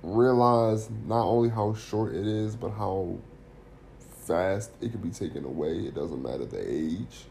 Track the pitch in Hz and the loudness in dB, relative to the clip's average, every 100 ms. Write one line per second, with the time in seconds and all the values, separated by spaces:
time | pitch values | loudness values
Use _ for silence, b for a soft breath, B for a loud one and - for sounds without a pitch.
0 | 82 107 127 123 120 117 113 110 110 110 | 2 4 6 8 8 6 4 2 -2 -8
1 | 107 117 95 117 117 113 104 107 - 107 | -2 0 4 4 4 2 0 -2 -4 -2
2 | 107 85 104 107 107 110 - 104 98 95 | -2 -2 -2 -2 -4 -4 -8 -4 -4 -2
3 | 90 90 - - - - - - - - | -4 -8 -12 -20 -20 -20 -20 -20 -20 -20
4 | - - - 82 92 101 107 - - 113 | -20 -18 -2 0 2 -2 -6 -8 -6 -4
5 | 87 - 87 73 67 76 76 80 67 71 | -6 -6 -8 -6 -8 -4 -2 -2 -4 -6
6 | 76 65 64 65 62 50 50 71 80 87 | -6 -6 -6 -6 -6 -6 -4 -2 -2 -4
7 | 120 - - | -8 -14 -20